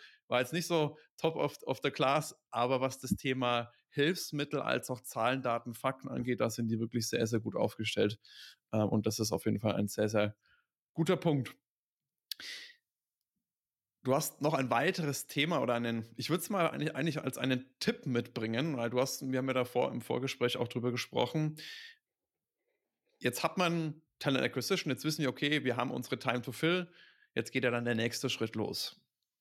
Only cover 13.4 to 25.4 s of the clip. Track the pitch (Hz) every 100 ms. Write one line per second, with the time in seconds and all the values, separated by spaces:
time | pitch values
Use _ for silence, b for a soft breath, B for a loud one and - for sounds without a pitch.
13.4 | _ _ _ _ _ _ 127 139 - -
14.4 | 147 147 131 120 160 185 147 131 - 147
15.4 | 156 151 123 120 117 117 110 - 123 175
16.4 | - 202 165 - 151 135 165 147 131 -
17.4 | 131 127 - - - - 135 120 117 120
18.4 | 110 117 160 131 117 123 131 - 135 131
19.4 | 135 131 123 123 135 123 - 123 131 -
20.4 | 123 - 117 120 120 120 - 123 120 156
21.4 | 156 156 B B B B _ _ _ _
22.4 | _ _ _ _ _ _ _ - 127 -
23.4 | 165 190 175 170 156 151 _ - 151 135
24.4 | 120 131 - 190 151 123 156 156 135 123